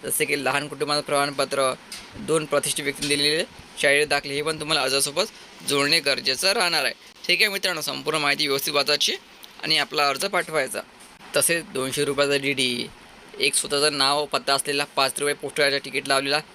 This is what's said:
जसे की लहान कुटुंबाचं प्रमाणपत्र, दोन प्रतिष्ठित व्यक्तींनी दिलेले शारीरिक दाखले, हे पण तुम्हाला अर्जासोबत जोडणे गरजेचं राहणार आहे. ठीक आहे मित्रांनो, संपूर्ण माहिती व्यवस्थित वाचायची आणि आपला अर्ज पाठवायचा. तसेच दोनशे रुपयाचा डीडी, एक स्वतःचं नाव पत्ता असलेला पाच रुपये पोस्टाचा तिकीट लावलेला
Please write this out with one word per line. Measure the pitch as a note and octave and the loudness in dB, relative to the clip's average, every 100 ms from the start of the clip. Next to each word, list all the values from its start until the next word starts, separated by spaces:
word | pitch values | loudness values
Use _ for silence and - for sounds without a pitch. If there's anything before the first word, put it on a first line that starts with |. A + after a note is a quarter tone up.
जसे | B2+ - | -4 -2
की | C#3 D3 | 0 0
लहान | B2+ C#3+ D3 | 0 0 -4
कुटुंबाचं | C#3 D3 D3 | -6 -2 -2
प्रमाणपत्र, | C#3+ C#3+ C#3+ C#3 C3+ C3+ C3 C3 - - - - | 0 0 0 0 -2 2 0 0 -10 -16 -14 -12
दोन | G#2 D#3+ | -2 0
प्रतिष्ठित | D3+ C#3+ C#3+ - | 2 0 0 -2
व्यक्तींनी | C#3+ C#3 C#3+ C#3+ | -4 -4 -2 2
दिलेले | C#3+ D#3 A#3 - - - | 2 0 -2 -10 -18 0
शारीरिक | D3+ C#3+ D3 | 4 4 4
दाखले, | C#3+ C#3+ | 0 -2
हे | C#3 | -4
पण | D3+ D#3 | -4 -4
तुम्हाला | D3+ D3+ | -2 0
अर्जासोबत | C3+ C3+ C#3 D3 G#3+ - - - - | 2 2 0 -2 -4 -6 -20 -10 -2
जोडणे | C#3 C#3+ E3 | 0 2 2
गरजेचं | D3 C3 B2+ C3 F#3+ | 2 0 -2 0 0
राहणार | A3 F3 D#3+ | 2 2 2
आहे. | B2+ - - - - | -2 -4 -18 -10 0
ठीक | F3 | 2
आहे | G#3 | 2
मित्रांनो, | G3 G3 E3 | 2 -2 -2
संपूर्ण | D3 C#3 C#3 D#3 | -4 -4 -2 2
माहिती | C#3+ C#3+ D3 | 2 2 2
व्यवस्थित | C#3 - | 0 2
वाचायची | C#3+ C#3+ D3 - F#4 - - - - | 0 2 2 0 -2 -10 -20 -20 -10
आणि | - D#3 | 0 0
आपला | C#3 D3+ C#3+ | 2 2 2
अर्ज | C3+ G3 | 0 0
पाठवायचा. | F#3+ E3+ D#3+ C3 A2+ - - - - - - | -2 0 -2 -2 -4 -10 -18 -20 -20 -2 0
तसेच | - E3+ - | 2 0 -2
दोनशे | C3+ C3 C#3 | -4 -2 0
रुपयाचा | C#3+ C#3 C#3+ C#3+ | 0 2 2 2
डीडी, | C#3 C3+ B2+ A#2+ A#2 - - - - - | 0 0 0 0 -6 -12 -20 -20 -20 -2
एक | C#3+ | 0
स्वतःचं | - - C#3+ D3+ C#3+ | 0 0 0 2 2
नाव | C3+ D3 D3 | 2 2 0
पत्ता | C3 B2 | -2 0
असलेला | C#3 - C#3+ C#3+ - | 0 0 -2 -2 0
पाच | C3+ - | 0 0
रुपये | C#3+ | -2
पोस्टाचा | C#3+ C#3 - C#3+ C#3 | -2 -6 0 2 2
तिकीट | C3+ C3+ C#3 | -4 -6 0
लावलेला | C3+ C#3 D3 - | 0 2 -2 -2